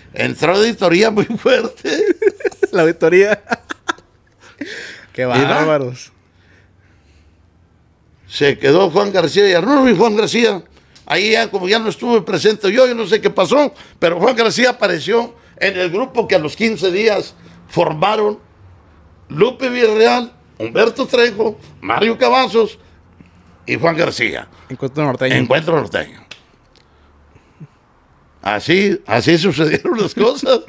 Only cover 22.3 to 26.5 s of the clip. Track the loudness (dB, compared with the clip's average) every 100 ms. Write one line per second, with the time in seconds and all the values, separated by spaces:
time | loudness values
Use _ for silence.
22.3 | 2 2 0 0 -4 _ _ _ _ -20
23.3 | _ _ _ -8 -2 -2 0 -2 -2 -4
24.3 | -6 -12 -20 -16 -10 -8 -4 -4 -2 0
25.3 | 0 0 0 0 -2 -2 -6 -8 -14 -20
26.3 | -20 _